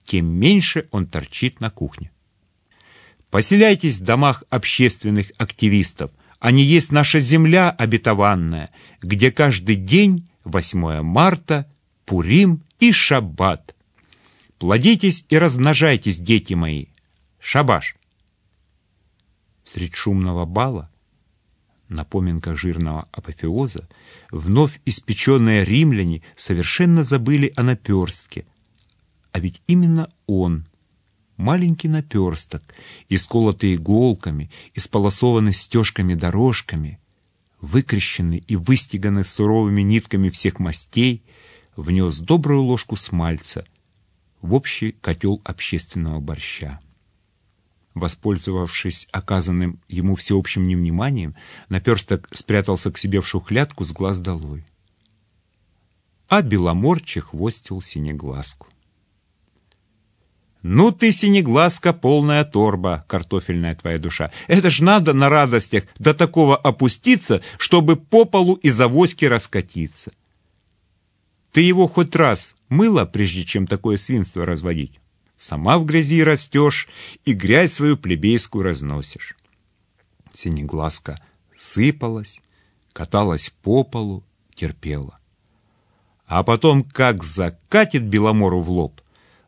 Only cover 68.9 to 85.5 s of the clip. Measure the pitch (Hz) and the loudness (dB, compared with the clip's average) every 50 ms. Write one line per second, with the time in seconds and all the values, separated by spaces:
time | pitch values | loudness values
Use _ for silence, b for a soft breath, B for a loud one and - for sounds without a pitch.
68.9 | 123 156 180 175 - - 156 135 120 113 - - - 98 87 - - 85 80 76 | 4 4 2 2 2 0 0 0 0 0 -2 -4 -4 -6 -6 -6 -8 -8 -8 -8
69.9 | - - - - - _ _ _ _ _ _ _ _ _ _ _ _ _ _ _ | -10 -14 -16 -18 -20 _ _ _ _ _ _ _ _ _ _ _ _ _ _ _
70.9 | _ _ _ _ _ _ _ _ _ _ _ _ - 156 170 180 180 185 185 170 | _ _ _ _ _ _ _ _ _ _ _ _ 2 4 4 6 6 4 2 2
71.9 | - 180 170 143 - 156 160 131 104 - - - - _ _ - 127 160 220 226 | 2 0 0 2 2 2 4 4 2 0 -4 -8 -12 _ _ -2 0 2 4 4
72.9 | 202 143 95 85 - 101 101 90 82 92 82 - - 104 92 - 104 98 - 113 | 4 2 0 0 -2 -2 -2 -2 -2 -6 -6 -4 -4 -4 -2 -2 -4 -4 -2 -2
73.9 | 104 98 - - 131 113 90 - - 90 85 87 87 76 82 87 85 78 69 65 | -2 -2 -2 -2 -2 -2 -4 -4 -6 -6 -4 -4 -4 -4 -4 -6 -6 -6 -6 -10
74.9 | - _ _ _ _ _ _ _ _ - - - 82 73 80 104 151 175 160 147 | -12 _ _ _ _ _ _ _ _ -16 -12 -10 -8 -4 0 0 0 0 0 0
75.9 | 151 165 156 139 165 165 156 156 151 131 - - - 143 147 147 139 - - B | 0 0 0 2 2 2 4 2 2 0 -2 -2 0 2 2 2 0 -2 -8 B
76.9 | B B B B B B _ 143 117 95 98 95 117 156 180 165 - - 147 151 | B B B B B B _ -4 -4 -2 0 2 4 4 4 2 0 0 0 0
77.9 | 147 147 - 95 90 76 80 104 117 113 - - - 104 92 92 80 67 71 71 | 0 0 -2 -4 -2 0 2 2 2 0 0 -4 -6 -4 -4 -4 -4 -4 -6 -8
78.9 | 73 73 73 - - - - - - _ _ _ _ _ _ _ _ _ _ _ | -8 -8 -10 -12 -16 -18 -18 -20 -20 _ _ _ _ _ _ _ _ _ _ _
79.9 | _ _ _ _ _ _ _ _ - - - 87 82 73 73 73 76 78 76 78 | _ _ _ _ _ _ _ _ -20 -12 -8 -6 -6 -6 -6 -6 -6 -6 -4 -4
80.9 | - - - - 73 76 - _ _ _ _ _ _ - - - - 101 117 147 | -6 -8 -10 -12 -16 -16 -18 _ _ _ _ _ _ -8 -6 -4 0 2 2 2
81.9 | 147 147 120 113 113 110 104 - - - _ _ _ _ _ _ _ _ _ _ | 0 -2 -6 -8 -8 -8 -12 -14 -18 -20 _ _ _ _ _ _ _ _ _ _
82.9 | _ - 80 - - 101 104 95 82 73 - - - _ - 98 113 135 131 - | _ -14 -6 -2 0 0 0 0 -2 -2 -4 -6 -8 _ -2 0 2 2 0 0
83.9 | - 117 107 101 95 95 - _ _ _ _ _ _ - 85 78 73 - - 80 | -4 -8 -8 -8 -8 -12 -14 _ _ _ _ _ _ -10 -10 -10 -10 -10 -10 -10
84.9 | 73 71 69 67 - _ _ _ _ _ _ _ | -8 -8 -10 -12 -18 _ _ _ _ _ _ _